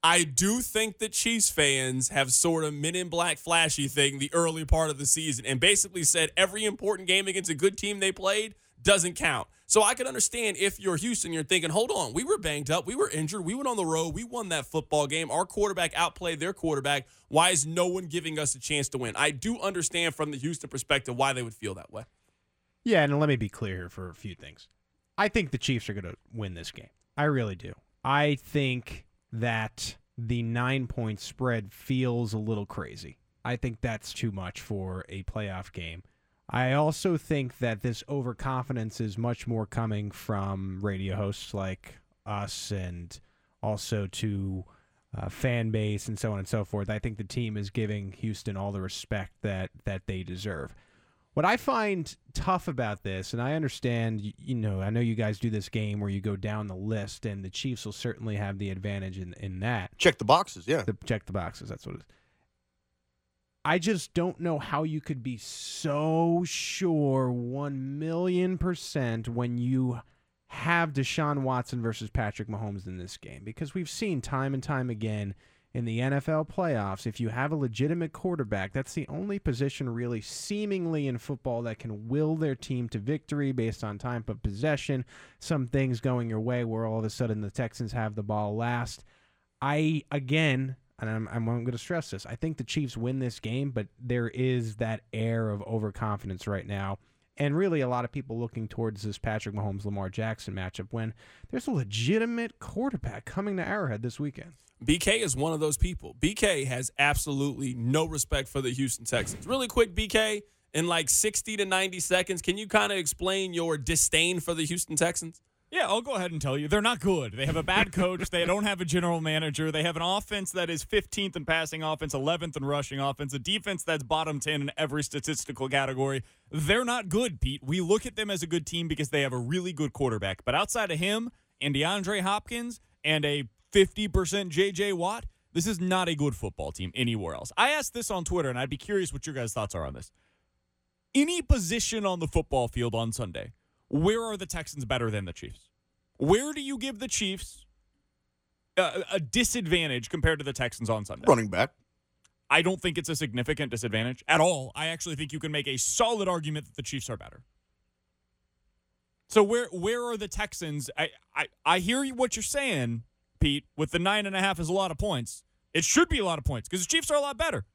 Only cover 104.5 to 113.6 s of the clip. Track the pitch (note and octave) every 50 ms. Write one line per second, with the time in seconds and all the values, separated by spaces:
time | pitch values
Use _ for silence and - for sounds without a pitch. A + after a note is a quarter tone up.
104.5 | - _ _ _ _ _ A#2 A2+ D3+ F3 - G3 G#3 A#3 A3+ F3+ B2+ B2+ C#3+ D#3+
105.5 | E3 D3+ D#3 D#3 D3 - - F3+ F3+ - - D2 - A#2+ - E3 G#3 - - G3+
106.5 | F#3 C#3+ C3+ C3 B2+ B2 C3 - _ - C#3+ D3 D3 D3 - D3+ C#3+ C#3 C#3 C#3+
107.5 | C3 - C#3+ C3 B2 B2 A#2 A#2+ C3 D#3 D#3+ E3 D#3 D3 - - D#3 C#3 C3 -
108.5 | - C#3+ C3 B2+ B2 B2+ C3+ B2+ - - A#2+ - - A#2 G#2 - - - - E3+
109.5 | B3 C4+ B3+ A#3 - B3 A#3 G#3+ F3 F#3+ A3 G#3 - A3 A3 G#3+ G#3+ G#3 G#3 _
110.5 | _ _ _ _ - D3+ E3 E3+ E3+ E3 D#3+ C3+ - - - G#3+ G3+ - - -
111.5 | A3 G3+ G3+ F#3+ F#3+ F#3 F#3+ F#3+ F3+ F3+ D#3+ - F3+ F3+ F#3 - F#3 E3+ - -
112.5 | F#3 G3+ A3 G3 - G#3+ G#3 G#3 G3+ F#3+ E3+ C#3 - - F3 F#3 F#3+ G3 F#3+ F#3
113.5 | E3+ E3+